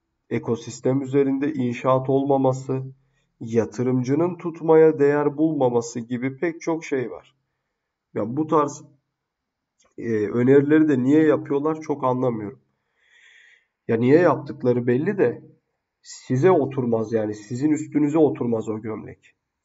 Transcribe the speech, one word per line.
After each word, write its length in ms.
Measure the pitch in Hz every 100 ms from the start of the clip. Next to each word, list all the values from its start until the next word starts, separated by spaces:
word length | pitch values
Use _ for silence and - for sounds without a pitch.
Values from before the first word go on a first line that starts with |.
| _ _ -
ekosistem 720 | 113 117 113 - - 131 135
üzerinde 500 | 131 139 135 135 143
inşaat 580 | - 123 120 135 131 131
olmaması, 720 | 135 135 135 131 131 - 131 131 - _ _ _ -
yatırımcının 960 | 113 113 104 - 123 127 123 143 175 170
tutmaya 600 | 175 160 160 160 160 156
değer 380 | 143 143 147 143
bulmaması 640 | 160 151 127 120 113 127
gibi 360 | 117 123 131 135
pek 240 | 175 165
çok 240 | - 165
şey 260 | - 135 117
var. 240 | 82 - _ _ _ _ _ _ _ _
Ya 220 | - 110 135
bu 100 | 156
tarz, 380 | 160 143 - - _ _ _ _ _ _ _ _ _ _ -
e, 120 | 117
önerileri 800 | 110 104 120 123 139 143 156 156
de 140 | 131
niye 200 | 127 151
yapıyorlar 580 | 156 147 135 143 151 160
çok 240 | 156 143
anlamıyorum. 560 | 131 127 127 110 101 - _ _ _ _ _ _ _ _ _ _ _ _ -
Ya 80 | 117
niye 220 | 123 156
yaptıkları 680 | 175 135 131 - 123 120 120
belli 320 | 123 170 202
de 240 | 127 107 - _ _ _ _ _
size 480 | - - - 127 180
oturmaz 600 | 175 131 135 123 113 110
yani 220 | 113 107
sizin 360 | 104 - 123 151
üstünüze 480 | 147 - 147 147 156
oturmaz 500 | 151 135 120 113 110
o 120 | 110
gömlek. 540 | 110 104 92 - _ _ _ _